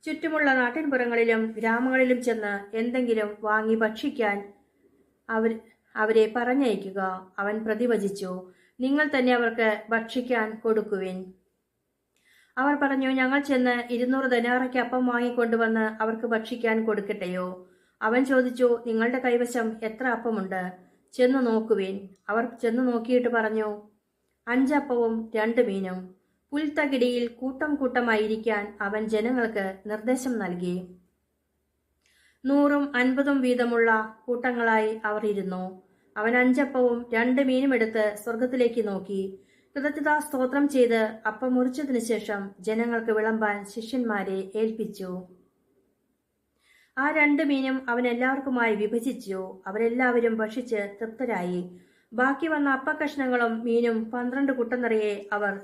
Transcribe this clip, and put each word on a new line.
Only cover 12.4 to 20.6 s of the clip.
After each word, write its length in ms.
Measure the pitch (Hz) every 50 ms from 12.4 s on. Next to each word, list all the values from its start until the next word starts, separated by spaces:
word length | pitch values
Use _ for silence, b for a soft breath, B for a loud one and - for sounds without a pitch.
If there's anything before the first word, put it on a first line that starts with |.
| b b b
അവർ 180 | 254 262 285 294
പറഞ്ഞു, 340 | 285 294 277 269 262 262 262
"ഞങ്ങൾ 300 | 269 262 254 254 269 285
ചെന്ന് 540 | 285 285 269 254 247 247 247 240 240 240 247
ഇരുന്നൂറ് 320 | 233 247 247 262 269 269
ദനാറയ്ക്ക് 520 | 254 247 233 233 240 247 254 262 247 254
അപ്പം 300 | 254 233 247 254 254 254
വാങ്ങിക്കൊണ്ടുവന്ന് 960 | 247 240 240 247 240 240 240 233 226 233 226 226 226 226 220 220 220 220 - 220
അവർക്ക് 220 | 220 226 226 -
ഭക്ഷിക്കാൻ 600 | 226 226 220 226 - 254 226 - 226 220 220 220
കൊടുക്കട്ടെയോ?" 840 | 220 208 208 196 214 202 202 185 180 180 185 180 180 185 185 B B B B B B B B
അവൻ 240 | 214 220 233 254 277
ചോദിച്ചു, 580 | 262 269 254 247 254 247 240 247 240 240 233 233
"നിങ്ങളുടെ 320 | 233 220 220 226 240 247 254
കൈവശം 540 | 254 247 240 240 247 240 - 233 226 220 220 - 226
എത്ര 240 | 220 220 - 254
അപ്പമുണ്ട്? 640 | 247 233 226 233 233 220 196 190 185 190 185